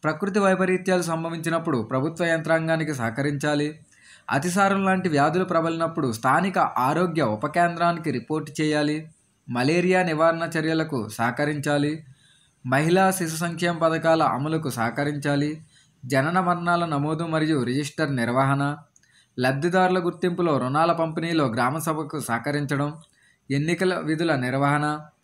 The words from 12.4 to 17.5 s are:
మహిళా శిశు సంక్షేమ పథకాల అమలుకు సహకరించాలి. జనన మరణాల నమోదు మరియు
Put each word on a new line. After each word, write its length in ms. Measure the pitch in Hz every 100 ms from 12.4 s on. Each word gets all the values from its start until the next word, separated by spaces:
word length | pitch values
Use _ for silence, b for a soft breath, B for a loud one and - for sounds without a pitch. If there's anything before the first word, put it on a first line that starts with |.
| b _ 127
మహిళా 460 | 131 160 185 190
శిశు 240 | 190 165 160
సంక్షేమ 420 | 170 165 175 170
పథకాల 460 | 165 160 160 165
అమలుకు 460 | 147 110 147 160 156
సహకరించాలి. 920 | 123 117 117 143 147 147 143 147 156 - b b _ 123
జనన 340 | 135 147 180
మరణాల 460 | 175 170 170 175 170
నమోదు 380 | 143 147 156
మరియు 400 | 165 156 156